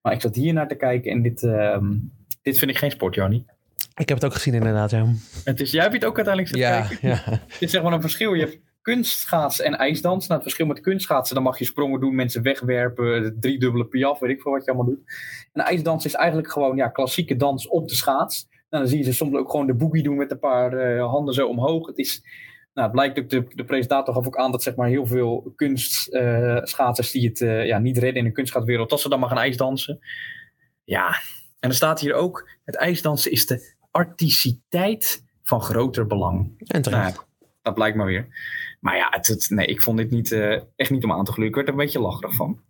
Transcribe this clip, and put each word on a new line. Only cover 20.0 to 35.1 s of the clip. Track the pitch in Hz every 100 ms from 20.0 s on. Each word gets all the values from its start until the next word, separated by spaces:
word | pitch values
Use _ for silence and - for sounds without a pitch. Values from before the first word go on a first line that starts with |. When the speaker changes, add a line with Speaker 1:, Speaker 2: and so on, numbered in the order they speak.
Speaker 1:
doen | 143 143
met | 139
een | 131
paar, | 143 123 127
eh, | 127 127 120 120
handen | 139 143
zo | 127 123
omhoog. | 120 135 160 160
Het | 139
is, | 135 - - - - - _
nou, | - 113
het | 123
blijkt | 139 135
ook, | 127
de, | 131 120 -
de | 123
presentator | 135 120 139 131
gaf | 123 127
ook | 131
aan | 131
dat, | 127
zeg | - 120
maar, | 123
heel | 131 120
veel | 123 117 120 - -
kunst, | 147 131 - - -
eh, | 127 123 117 123 120
schaatsers | - - 127 117 117
die | 135 120
het, | 113
eh, | 117 110 110
ja, | 104
niet | 123 123
redden | 127 127
in |
de | 117
kunstschaatswereld, | 113 127 127 113 120 113
dat | 147
ze | 143
dan | 135
maar | 123
gaan | 123
ijsdansen. | 131 123 131 135 - 147 - - - - - _ _ _
Ja, | - 95 90 - - - - _
en | 127
er | 127
staat | 156 156
hier | 143
ook, | 131 180 - - - -
het | -
ijsdansen | 170 170 156 143 -
is | 127 -
de | 123 - _ _
artisticiteit | 165 170 - 160 - 131 123 _ 175 196 220 -